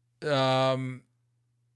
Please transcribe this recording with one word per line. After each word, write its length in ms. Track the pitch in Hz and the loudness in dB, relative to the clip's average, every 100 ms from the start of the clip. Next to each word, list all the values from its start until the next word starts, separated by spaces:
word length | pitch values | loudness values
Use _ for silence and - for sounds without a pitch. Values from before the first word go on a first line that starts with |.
| _ - 151 | _ -10 -2
Um, 720 | 139 131 131 131 131 131 127 - _ _ _ _ _ _ | 0 2 2 2 0 -4 -10 -18 _ _ _ _ _ _